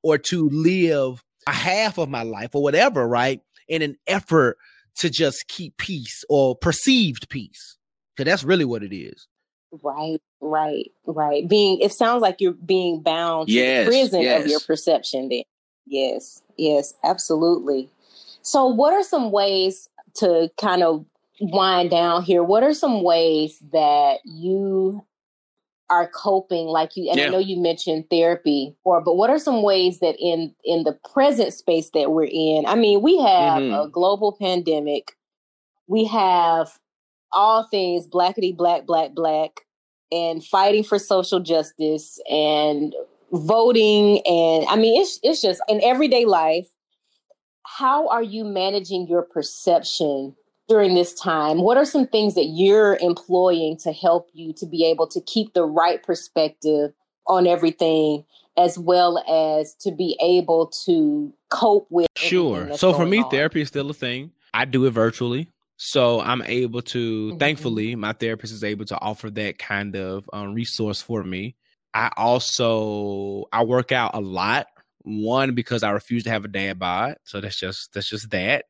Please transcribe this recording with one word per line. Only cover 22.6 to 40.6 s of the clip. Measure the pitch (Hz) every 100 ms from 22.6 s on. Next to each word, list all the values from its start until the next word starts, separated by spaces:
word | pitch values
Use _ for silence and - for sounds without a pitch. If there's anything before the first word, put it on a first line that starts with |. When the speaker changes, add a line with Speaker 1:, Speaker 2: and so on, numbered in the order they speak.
Speaker 2:
are | 269
some | 302 294 220
ways | 180 170 165 156 156 - 147
that | 160 147 147 143 135
you | - 160 175 190 196 190 190 202 _ _ _ _ _ _ _ _ _
are | 175 175
coping? | - 202 190 190 175 165
Like | 160 160 -
you, | 165
and | 135
I | 147
Speaker 1:
Yeah. |
Speaker 2:
know | 185
you | 196 180
mentioned | 170 170 - 160 160
therapy, | 170 165 170 156 143 139 -
or, | 185 170
but | 170 175
what | 226
are | 302
some | 302 240
ways | 208 190 185 180
that | 170 -
in, | 175 165 165 _
in | - 170
the | 156 143 -
present | - - 233 208
space | - - 165 156
that | 160 143
we're | 160 151
in, | 160 156 156 147
I | 214
mean, | 214 202
we | 254 359
have | 240 185 170 160
Speaker 1:
Mm-hmm. | 135 143
Speaker 2:
a | 151
global | 170 180 202 208 202
pandemic. | 196 180 165 156 147 143 - _ _ _ _ _ _ _ -
We | 214 220
have | 220 190 180 170 165 156 _ _ _ _ _ _
all | 185 208 220 220
things | 202 185 175 170
blackity | 180 180 202 180 170
black, | 175 165 147
black, | 165 -
black, | 147 160 156 156 - _ _ _ _ _
and | 170 170 160
fighting | - 190